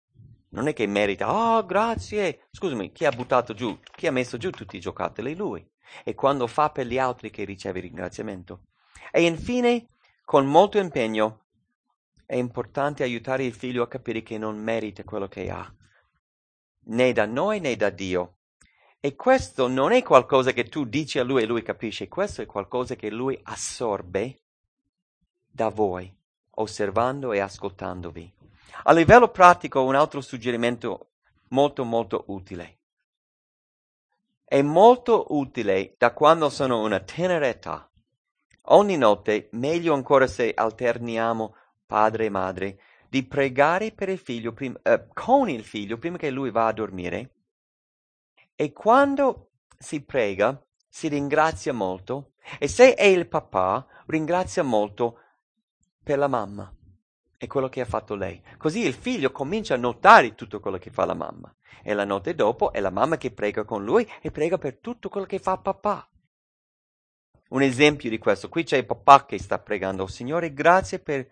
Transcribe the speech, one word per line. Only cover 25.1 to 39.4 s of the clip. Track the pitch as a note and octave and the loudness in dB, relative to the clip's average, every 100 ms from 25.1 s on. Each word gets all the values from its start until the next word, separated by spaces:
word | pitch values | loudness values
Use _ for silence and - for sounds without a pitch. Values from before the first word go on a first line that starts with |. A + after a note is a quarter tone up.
| _ _ _ _ | _ _ _ _
da | B2 A2 | -4 -4
voi, | G#2 G2+ F2+ F#2 - _ _ _ - | 0 -2 -2 -10 -20 _ _ _ -6
osservando | G#2+ - G2+ G2 B2 C#3 B2+ | -6 -4 -2 0 0 -2 -4
e | G2+ | -2
ascoltandovi. | G2 - G2 - F#2 F2+ F2 F2+ E2+ _ _ _ - - | -4 -6 -12 -10 -10 -10 -12 -14 -18 _ _ _ -20 -2
A | - | 4
livello | E3 D#3+ A#3+ A#3 | 6 8 8 8
pratico, | - F3+ F3 C#3 C3+ | 8 8 8 2 -2
un | C3 C3+ | 2 2
altro | D3+ C#3+ | 2 -2
suggerimento | - B2 B2 A#2 A#2 A#2+ A#2+ - - _ _ _ - | -12 -8 -4 -2 -2 -2 -6 -8 -12 _ _ _ -4
molto, | B2+ C#3+ C#3+ A#2 | 0 2 0 -2
molto | A#2 A2+ A2+ - | -2 -2 -6 -6
utile. | G2 F#2 F2 E2+ _ _ _ _ _ _ _ _ _ _ _ _ _ _ _ _ _ | -12 -12 -14 -14 _ _ _ _ _ _ _ _ _ _ _ _ _ _ _ _ _
È | - C#3 | -2 0
molto | C#3+ E3 A3+ B3 - G#3 - | 4 8 8 8 4 0 2
utile | D3 C3 B2+ G2+ F#2+ - - | -4 -4 -2 0 0 -2 0
da | A#2+ | 0
quando | - D3+ E3 D3 | 4 4 4 2
sono | - C3 A#2 | -2 -2 0
una | G#2+ F#2+ | 0 -2
tenera | - D#3 F3+ E3+ C3+ | -4 -4 -2 0 -2
età. | - - D#2 - _ _ _ _ _ _ _ - | -4 -8 -12 -14 _ _ _ _ _ _ _ 4
Ogni | E3+ G#3 E3 | 6 6 4
notte, | A2+ G2 - G#2+ | 4 2 0 -2